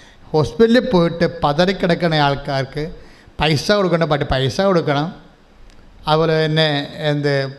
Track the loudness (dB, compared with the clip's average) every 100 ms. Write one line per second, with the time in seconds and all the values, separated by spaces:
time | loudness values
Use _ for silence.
0 | -20 -20 -4 0 0 4 4 4 2 2
1 | 0 0 -2 -2 -2 0 0 0 0 0
2 | 0 2 0 0 -4 -6 -6 -8 -10 -12
3 | -20 -20 -18 -4 0 0 2 0 2 0
4 | 0 -2 -2 -2 -2 0 0 2 0 -2
5 | -2 -8 -20 -20 _ -20 -20 -20 -20 -10
6 | -2 0 2 2 0 2 0 0 -4 -6
7 | -4 -2 0 -2 -4